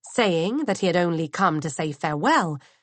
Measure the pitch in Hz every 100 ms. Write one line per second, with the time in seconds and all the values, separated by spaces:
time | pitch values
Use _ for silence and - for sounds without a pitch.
0 | - - 214 165 180 269 277 190 185 175
1 | 175 165 160 - 190 156 156 - 160 143
2 | 160 147 220 320 175 143 - _